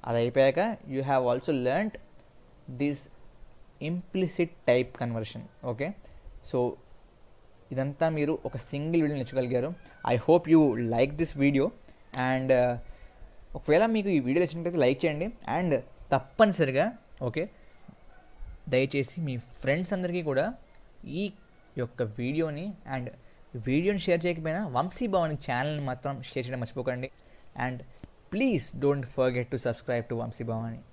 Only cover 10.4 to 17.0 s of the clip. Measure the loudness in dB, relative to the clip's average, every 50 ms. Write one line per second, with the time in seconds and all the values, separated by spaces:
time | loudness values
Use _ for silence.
10.4 | 8 8 8 8 8 8 4 2 0 0 2 2 2 2 2 -2 -4 -4 0 2
11.4 | 4 4 6 4 2 2 -2 -6 -20 -20 -20 -20 -20 -10 -4 -2 0 0 0 0
12.4 | 4 4 6 6 6 4 2 -2 -6 -12 -16 -18 -18 -20 -20 -20 -20 -20 -18 -20
13.4 | -18 -12 -12 -8 0 4 4 6 6 4 2 2 2 2 2 2 2 2 2 2
14.4 | 2 2 0 -4 -4 -2 2 4 4 4 4 4 0 0 0 0 -4 -6 -6 -10
15.4 | -6 -4 -2 0 2 2 2 0 0 -4 -18 -20 -2 0 0 0 0 -2 4 6
16.4 | 6 6 6 2 0 2 4 2 2 2 0 -8